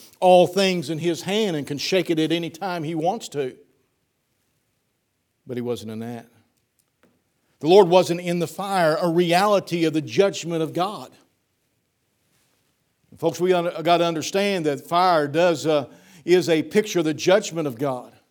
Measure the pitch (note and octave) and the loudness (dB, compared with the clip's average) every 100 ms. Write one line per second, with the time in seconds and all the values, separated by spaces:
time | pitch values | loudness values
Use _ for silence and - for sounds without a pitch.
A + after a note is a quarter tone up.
0 | - - F#3 F3+ F3+ F#3 F#3+ F3+ C#3 D#3+ | -20 0 6 6 6 2 0 0 -4 -4
1 | E3+ D#3+ F3+ G#3 G#3+ D#3 C3+ C#3+ - F#3 | -4 -4 -4 -2 -2 -4 -6 -8 -2 -2
2 | E3+ D#3+ D#3 E3 E3 - F#3+ F3 D3+ E3 | 0 0 0 -2 -6 -8 -8 -6 -6 -4
3 | E3 A3 - C#3+ C3 - _ _ _ _ | -4 -4 -6 -8 -8 -10 _ _ _ _
4 | _ _ _ _ _ _ _ _ _ _ | _ _ _ _ _ _ _ _ _ _
5 | _ _ _ _ C#3 B2 A#2+ A2+ A2 A2+ | _ _ _ _ -12 -8 -6 -6 -8 -10
6 | A2+ A#2 - _ _ _ _ _ _ _ | -10 -12 -16 _ _ _ _ _ _ _
7 | _ _ _ _ _ _ D3 G3 F3+ F#3 | _ _ _ _ _ _ 4 6 8 4
8 | G#3+ F3 F3+ F3 D#3+ - G3 F#3+ D#3+ D#3+ | 2 -2 -4 -4 -4 -6 -4 0 2 2
9 | F3 E3 F3 E3+ G#3 G3 - E3+ D#3+ D#3 | 0 0 2 2 4 2 0 -2 0 -2
10 | C3+ A#2 G3 - E3 E3+ D#3 C3+ F#3 F#3+ | -2 0 0 -2 -6 -6 -4 -4 -6 -6
11 | B2+ - _ _ _ _ _ _ _ _ | -16 -20 _ _ _ _ _ _ _ _
12 | _ _ _ _ _ _ _ _ _ _ | _ _ _ _ _ _ _ _ _ _
13 | _ - E3 D#3+ F3+ F3+ E3+ D#3+ E3 E3+ | _ -6 -4 0 0 0 0 -2 2 2
14 | E3+ D#3+ C3 G3 G3+ F#3+ D3+ C3+ - F3 | 2 -2 -4 -2 0 0 -2 -4 -2 2
15 | F#3 E3 D3 D3+ F3 D3+ C#3+ D3 B2 - | 4 2 0 0 0 0 0 0 -2 -10
16 | _ - - F3+ D#3 D#3+ D#3 G#3+ G#3+ F3 | _ -8 2 2 4 0 0 0 0 -2
17 | D#3 B2 E3+ G3+ - E3 D3+ A#2 C#3+ B2+ | -2 -2 2 2 2 -6 -6 -4 -6 -6
18 | A2+ - _ | -10 -20 _